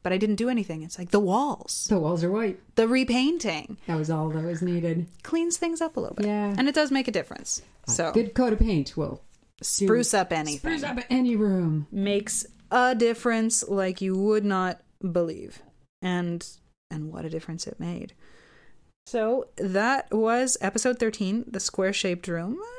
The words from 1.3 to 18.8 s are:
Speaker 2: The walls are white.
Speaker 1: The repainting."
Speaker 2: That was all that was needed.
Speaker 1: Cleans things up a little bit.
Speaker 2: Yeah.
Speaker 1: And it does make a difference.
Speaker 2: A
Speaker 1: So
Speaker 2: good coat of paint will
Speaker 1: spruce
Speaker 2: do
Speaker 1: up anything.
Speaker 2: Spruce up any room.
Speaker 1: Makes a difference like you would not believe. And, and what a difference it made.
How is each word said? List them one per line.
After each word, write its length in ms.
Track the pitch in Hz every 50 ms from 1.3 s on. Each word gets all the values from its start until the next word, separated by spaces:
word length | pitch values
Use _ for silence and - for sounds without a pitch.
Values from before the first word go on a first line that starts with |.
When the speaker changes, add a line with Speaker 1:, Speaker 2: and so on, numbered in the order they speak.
| 190 240 285 294 - - - - - - - -
Speaker 2:
The 80 | 214 180
walls 240 | 156 156 175 170 170
are 60 | 175
white. 280 | 196 220 226 202 185 - - - -
Speaker 1:
The 120 | 226 226
repainting." 880 | 226 254 262 262 - 233 254 262 294 349 330 - 208 165 151 - - - - -
Speaker 2:
That 100 | - 165
was 120 | 156 156 160
all 200 | 165 156 156 160
that 140 | 156 160 160
was 180 | 170 175 165
needed. 460 | 180 180 175 170 165 170 165 175 170 - - - -
Speaker 1:
Cleans 340 | - 320 330 339 339 339
things 220 | - 349 330 330 330
up 140 | 330 320 -
a 20 | -
little 140 | - - -
bit. 100 | - 208
Speaker 2:
Yeah. 280 | 208 208 208 208 202 202
Speaker 1:
And 100 | 196 262
it 80 | 285 277
does 160 | 311 302 269
make 160 | 277 269 254
a 40 | 247
difference. 500 | 208 175 - - - - - - - - - - _ - -
Speaker 2:
A 40 | -
Speaker 1:
So 200 | - - 165 156
Speaker 2:
good 220 | - 226 226 202 -
coat 180 | - 254 240 214
of 60 | 208
paint 380 | 220 220 190 151 135 - -
will 240 | 160 143 - - - - - - _ _ _ _ -
Speaker 1:
spruce 500 | - - - - 196 190 220 240 233 -
Speaker 2:
do 60 | -
Speaker 1:
up 160 | 196 180 - 170
anything. 240 | 156 151 151 147 143
Speaker 2:
Spruce 240 | - 330 330 294 277
up 160 | 294 254 247 240 -
any 260 | 247 254 254 240 233
room. 500 | 208 214 202 190 185 175 160 156 156 147 -
Speaker 1:
Makes 540 | - 196 196 202 202 202 214 220 - - - - - - - -
a 220 | - 247 247 254 262
difference 680 | 220 233 233 226 226 - 240 226 220 220 226 - - - -
like 320 | 196 196 190 185 185 -
you 160 | 190 190 190
would 260 | 190 196 214 214 214 202
not 380 | 202 190 185 185 180 175 - - _ _ - - 185 165
believe. 480 | 175 170 165 - - 90 92 - - - - _ _ _ _ _ -
And, 440 | - 180 180 175 175 170 170 170 - - - - _ _ _ _ _ -
and 200 | 160 156 151 156
what 120 | 160 - -
a 40 | 160
difference 360 | 160 160 - - 160 165 -
it 120 | - - -
made. 340 | 170 170 175 175 - - - - - - - - - - - - - - - -